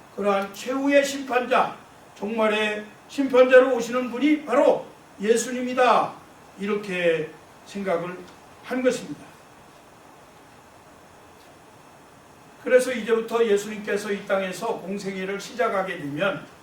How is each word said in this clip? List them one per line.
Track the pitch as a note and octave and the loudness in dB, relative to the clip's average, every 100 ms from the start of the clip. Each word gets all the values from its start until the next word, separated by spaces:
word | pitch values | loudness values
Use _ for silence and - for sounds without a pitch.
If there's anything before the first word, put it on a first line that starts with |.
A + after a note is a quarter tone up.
| - - | -16 -4
그러한 | G3+ G3 - | 0 0 -2
최후의 | - A#3+ C4+ C#4 C#4+ | -8 -6 -2 2 4
심판자, | C#4 C4+ - B3 B3 A#3+ - - - - - - | 4 -2 -2 -2 2 0 0 -4 -18 -20 -20 -10
종말의 | G3+ A3+ G#3+ G#3 G#3+ G#3 G#3+ - - | -6 0 0 0 -2 -4 -10 -18 -10
심판자로 | - C4+ B3 B3+ C4 C4 A#3+ | -4 2 4 8 8 8 2
오시는 | A3+ B3+ B3 | -2 -4 -4
분이 | A#3 D4 D4 | 0 2 2
바로 | G3+ B3+ C#4+ G3+ - - - - | 2 4 4 2 -2 -20 -20 -4
예수님이다. | G3+ A#3 B3+ B3 B3 B3+ B3 G3+ A2+ - - - - - | 0 0 0 -4 -2 2 4 4 0 -6 -20 -20 -20 -8
이렇게 | G3+ G#3 G3+ F3+ F3 D#3+ D#3 - - - - | -4 -4 -4 -2 0 0 -2 -12 -20 -20 -14
생각을 | G3 F#3+ E3+ F3 F3+ - - - - | -8 -4 -4 -4 -12 -16 -20 -20 -20
한 | - B3+ | -8 -2
것입니다. | B3+ - F#3 D4 - - - - - - - - - - - - - - - - - - - - - - - - - - - - - - - - - - | 0 0 -4 -14 -16 -20 -20 -20 -20 -20 -20 -20 -20 -20 -20 -20 -20 -20 -20 -20 -20 -20 -20 -20 -20 -20 -20 -20 -20 -20 -20 -20 -20 -20 -20 -20 -20 -10
그래서 | - B3+ B3+ | 4 4 4
이제부터 | A#3 G3+ A3+ A3 A#3 A3+ | -2 0 -2 0 0 2
예수님께서 | G3+ G#3+ G3+ G#3 G3+ G#3 | 2 -2 -8 -6 -4 -4
이 | G3 - | -6 -2
땅에서 | G3 F#3+ F3+ - - | -2 -2 -6 -6 -6
공생애를 | F3 G3 F#3 F#3+ F#3+ G3 | -8 -8 -8 -6 -6 -8
시작하게 | - - A3+ G3+ F#3 E3+ | -6 -2 0 0 -4 -6
되면 | C#3+ D3 G3 - - - | -8 -2 -2 -2 -10 -20